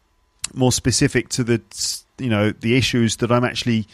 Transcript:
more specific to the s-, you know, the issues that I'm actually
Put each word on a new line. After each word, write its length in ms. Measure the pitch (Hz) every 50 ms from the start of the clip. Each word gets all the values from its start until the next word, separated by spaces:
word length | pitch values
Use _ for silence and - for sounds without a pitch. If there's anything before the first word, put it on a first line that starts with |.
| _ _ _ _ _ _ _ _ - - -
more 200 | - 127 123 -
specific 560 | - - 131 117 - 147 135 - 127 110 -
to 160 | - - 123
the 180 | 113 120 110 - _
s-, 340 | - - - - - - - _ _ -
you 120 | 135 123
know, 200 | 110 104 104 107
the 260 | - - - 113 120
issues 380 | 135 117 - - 123 117 110 - -
that 120 | 120 110
I'm 140 | 120 123 123
actually 420 | 113 - - - 127 117 110 104 -